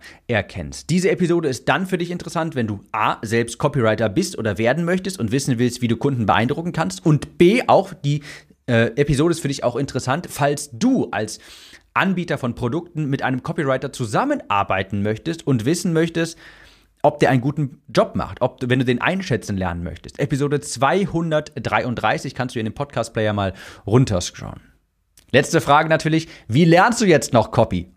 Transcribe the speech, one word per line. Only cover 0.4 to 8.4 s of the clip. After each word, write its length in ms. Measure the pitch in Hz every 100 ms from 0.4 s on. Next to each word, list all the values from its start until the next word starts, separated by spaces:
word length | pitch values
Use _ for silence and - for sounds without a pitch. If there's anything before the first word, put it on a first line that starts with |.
| 92 - 73 - -
Diese 220 | 175 180
Episode 380 | 170 175 175 160
ist 200 | 123 -
dann 160 | 135 185
für 140 | 180
dich 100 | 170
interessant, 460 | 175 - 175 165 135
wenn 100 | 110
du 160 | 104 -
A, 260 | 110 117 -
selbst 380 | 107 117 117 -
Copywriter 500 | 147 135 110 107 110
bist 300 | 98 190 -
oder 180 | 110 98
werden 280 | 113 147 170
möchtest 340 | 185 190 185
und 120 | 113
wissen 280 | 131 139 117
willst, 240 | 123 120
wie 40 | 117
du 100 | 113
Kunden 280 | 143 127 104
beeindrucken 460 | 98 120 147 170
kannst 340 | 160 175 - 165
und 320 | 151 - -
B, 240 | 175 233 -
auch 260 | 139 196
die, 300 | - 143 147 - -